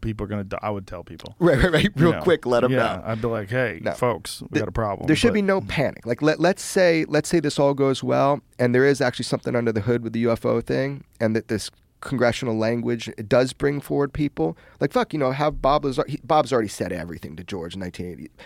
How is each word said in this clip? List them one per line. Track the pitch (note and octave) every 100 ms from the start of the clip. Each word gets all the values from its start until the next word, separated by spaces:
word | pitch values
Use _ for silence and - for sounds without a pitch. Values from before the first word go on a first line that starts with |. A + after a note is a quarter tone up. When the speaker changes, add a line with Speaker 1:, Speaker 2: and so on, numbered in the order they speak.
Speaker 1:
people | A2 G#2+ G#2
are |
gonna | G#2
die, | G2 G2
I | G#2
would | G2+ G2
tell | F2
people. | - E2 - -
Speaker 2:
Right, | E3+ C#3
right, | F#3
right. | D#3
Speaker 1:
You | - C#3
Speaker 2:
Real | E3+
Speaker 1:
know. | -
Speaker 2:
quick, | - D#3+ B2
let | A#2+ B2
'em |
Speaker 1:
Yeah, | B2+ A2+ -
Speaker 2:
know. | -
Speaker 1:
I'd | A2+
be | A#2
like, | A2+ F#2+
"Hey, | B2 A#2+ E2+
Speaker 2:
No. | G#2
Speaker 1:
folks, | - B2 F#2 - -
we | -
Speaker 2:
Th-, | -
Speaker 1:
got | G#2
a |
problem," | F#2+ A2 G2 C#3+
Speaker 2:
there | D#3
should | A#3+
Speaker 1:
but | G#3
Speaker 2:
be |
no | G3 F#3+
panic. | G2+ - B2 - A2+
Like, | A#2+
let, | D3+ D#3
let's | E3+ G3
say, | - G3 F3+ E3 D#3
let's | D3 -
say | F3
this | D3+ -
all | C#3+
goes | C#3 C3+ C3
well, | B2+ C3 C#3 C#3+ - -
and | B2 B2
there | C3+
is | C#3+
actually | B2+ - A#2+
something | C3 B2+ B2
under | A#2
the | A2
hood | G2+ A#2+
with | A2+
the | A2+
U | A#2+
F | A2+ A#2+
O | A#2
thing, | - C3 C3+ C#3 - -
and | A2+ A2
that | -
this | A2 - - _ _
congressional | - C3 B2 A2+ B2+ A2
language, | A2 A#2+ A#2 A#2+ - -
it | G#2+
does | B2 C3
bring | - C#3+ C#3+
forward | - C#3+ C#3+
people. | D3+ C#3+ - D#3+ E3 - -
Like, | C#3+
fuck, | B3+ A3+
you | D#3
know, | C3
have | C3+ D3+ C#3
Bob | C3+ D3 C#3+
Lazar, | B2+ -
he, | D3+
Bob's | A#2+ D#3 A#2
already | B2+ G#2
said | - F#2+
everything | F2 E2+ E2 - D#2+
to |
George | F2 G2 E2
in | F#2+
nineteen | F#2 - F2+
eighty. | D2 - -